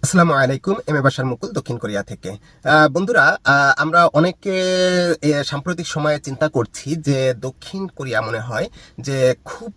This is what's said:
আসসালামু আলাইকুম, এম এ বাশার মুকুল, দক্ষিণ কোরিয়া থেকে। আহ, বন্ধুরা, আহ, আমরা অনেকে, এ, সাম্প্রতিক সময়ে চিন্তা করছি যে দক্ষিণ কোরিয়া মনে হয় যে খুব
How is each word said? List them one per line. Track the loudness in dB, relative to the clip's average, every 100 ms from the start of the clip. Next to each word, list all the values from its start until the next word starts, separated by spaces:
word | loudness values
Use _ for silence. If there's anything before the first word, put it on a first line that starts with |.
| 2
আসসালামু | 2 4
আলাইকুম, | 4 2 0 -2 -4 -2
এম | 0
এ |
বাশার | 0 0 -4
মুকুল, | -4 -6
দক্ষিণ | -8 -6 -6
কোরিয়া | -6 -6
থেকে। | -8 -12 -12
আহ, | -14 _ _ 2 4 4
বন্ধুরা, | 2 0 4 4 2
আহ, | 2 4 4 2
আমরা | 2 4 4
অনেকে, | 4 2 0 -4 -2 0 2 2 2 0 0
এ, | 0 0
সাম্প্রতিক | -2 -6 -6 -6 -6
সময়ে | -2 -2 -2
চিন্তা | -4 -4 -2
করছি | 0 -4 -6 -8 -6
যে | 0 0 0
দক্ষিণ | -2 -8 -12 -14 -10 -10
কোরিয়া | -10 -4 -4
মনে | -2 -6
হয় | -6 -6 -6 -10 -20 -14
যে | -6 2 2 2 -6
খুব | -14 -14